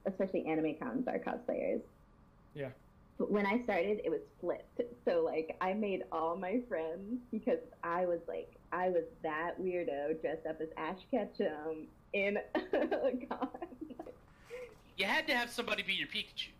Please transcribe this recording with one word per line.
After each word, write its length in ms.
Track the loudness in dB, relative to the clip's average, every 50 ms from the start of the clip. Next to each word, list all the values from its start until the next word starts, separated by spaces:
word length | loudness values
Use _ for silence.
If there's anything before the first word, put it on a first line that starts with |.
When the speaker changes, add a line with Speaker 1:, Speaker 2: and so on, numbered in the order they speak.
| -4
Speaker 1:
especially 400 | -2 0 0 0 2 2 2 2
anime 300 | 2 2 2 2 2 0 -2
cons, 260 | -4 -2 -2 0 0
are 120 | 0 0 0
cosplayers. 600 | 0 -2 -4 -4 -2 -2 -2 0 2 2 0 0 -2 -6 -16 -20 -20 -20 -20 -20 -20 -20 -20 -20 -20 -12 -8
Speaker 2:
Yeah. 160 | -6 -6 -6 -8 -12 -20 -20 -20 -20 -20 -10 -4
Speaker 1:
But 140 | -2 0 2
when 160 | 4 4 4
I 160 | 4 2 2 2
started, 360 | 2 2 4 4 4 2 2 2
it 60 | 0
was 100 | 0 0 -2 -6 -10 -4
flipped. 420 | -2 -2 -2 -2 -4 -8 -4 -4 -4 -4 -6 -2 2
So, 200 | 4 4 4 4
like, 320 | 4 2 0 0 -2 -2 -2
I 140 | 0 0 2
made 300 | 2 2 2 0 0 -2 -2
all 240 | -2 0 0 0 0
my 260 | 0 0 0 0 0 0 0
friends 500 | -2 -2 0 -2 -4 -6 -6 -6 -6 -6 -6 -4
because 280 | -6 -2 2 2 2 2 0 -4 -12 -6 -2
I 220 | 0 2 2 4
was, 140 | 2 2 0 -2
like, 260 | -4 -6 -6 -6 -8 -12 -20 -10 -4
I 180 | 0 2 2 4
was 140 | 4 4 2 0 -4 -6 -4
that 360 | -2 0 0 0 -2 -2 0
weirdo 600 | 0 0 0 0 0 0 0 0 0 0 0 0
dressed 240 | 0 -2 -2 -2 -2
up 160 | -4 -4 -4
as 60 | -6 -6 -6
Ash 220 | -4 -4 -4 -4 -6 -4 0
Ketchum 760 | 0 0 0 0 0 0 0 0 0 -2 -4 -4 -4 -6 -8 -12 -16 -20 -8 -2 0
in 240 | 2 2 2 2 0 -2
<laughs> 80 | -2 -2
a 720 | -2 -2 0 2 2 2 2 2 2 2 2 2 0 -2
con. 220 | -4 -4 -2 -4 -4 -4 -6 -10 -10 -10 -10 -12 -10 -10 -12 -12 -12 -14 -18 -20 -20 -20 -20 -16 -12 -12 -10 -10 -12 -14 -18 -20 -10 -4
Speaker 3:
You 80 | -2 0
had 200 | 2 2 2 2
to 80 | 2 2
have 140 | 2 0 0
somebody 320 | -2 -4 -2 -2 -2 0
be 120 | 0 0 0
your 140 | 0 0
Pikachu. 420 | -2 -2 -4 -6 -6 -6 -8 -8 -8 -10 -18